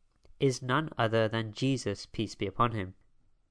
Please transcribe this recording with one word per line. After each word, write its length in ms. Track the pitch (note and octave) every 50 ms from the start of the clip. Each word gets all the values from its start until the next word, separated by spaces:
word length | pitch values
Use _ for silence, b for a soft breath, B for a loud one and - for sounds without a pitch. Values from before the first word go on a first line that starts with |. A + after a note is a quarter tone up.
| _ _ _ _ - - - -
is 220 | C#3+ C3+ B2 -
none 280 | C3 B2+ B2+ D3 D#3+ D3 - -
other 300 | A2+ A2+ A2+ A2+ A2 G#2+
than 240 | A2 A2+ A2+ A2
Jesus, 540 | G#2 - C3 C3+ C3+ A#2 - G2+ G2+ - -
peace 280 | - - - A2 F#2+ -
be 120 | - G2+
upon 260 | G2 - - A#2 A#2+
him. 220 | A#2 G#2+ F#2 F#2 F#2 _ _ _ _ _ _ _ _ _ _ _